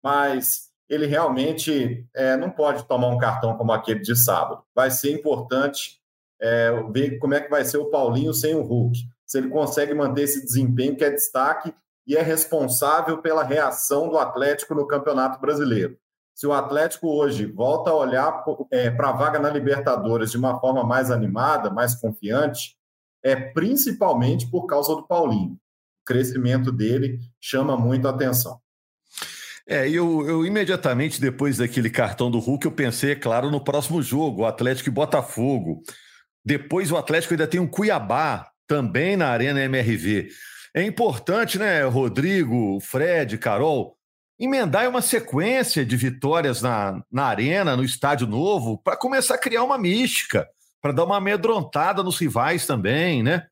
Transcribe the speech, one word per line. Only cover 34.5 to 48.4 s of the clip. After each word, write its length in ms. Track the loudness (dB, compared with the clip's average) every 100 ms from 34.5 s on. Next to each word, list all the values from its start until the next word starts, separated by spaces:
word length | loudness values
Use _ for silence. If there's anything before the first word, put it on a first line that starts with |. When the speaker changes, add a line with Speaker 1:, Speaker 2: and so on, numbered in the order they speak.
| 0 -2 0 -2
Speaker 2:
e 20 |
Botafogo. 880 | -2 2 0 -2 -2 0 0 -2 -8 -10 -20 -20 -20 _ _ -2
Depois 460 | -2 0 -2 0
o 60 | -2
Atlético 360 | 0 0 0
ainda 140 | 0 0
tem 120 | 0
um 80 | -2
Cuiabá, 840 | 0 0 0 0 0 0 -2 -8 _ _
também 500 | 0 0 0 2 2
na 120 | 2
Arena 340 | 2 2 0
M 120 | 0 0
R 220 | 2 0
V. 300 | 0 0 -2 -12 -20 -20 -8 -2
É 80 |
importante, 760 | -2 0 0 0 -2 0 0 0
né, 260 | 0 2 2
Rodrigo, 960 | 2 0 0 2 2 2 0 0 -2
Fred, 540 | -4 -2 2 2 0 -2
Carol, 580 | 0 2 2 0 -4 _ _ _ _ _
emendar 480 | -2 0 2 2 0
uma 140 | 0
sequência 840 | 0 -2 0 -2 0 0 0 0
de 140 | 0 0
vitórias 640 | -2 -2 0 0 0 0
na, 400 | 0 0 -2 -4 -6
na 140 | -2 0
Arena, 500 | 0 0 0 2 0
no 80 |
Estádio 440 | 0 0 0 0 0
Novo, 500 | 0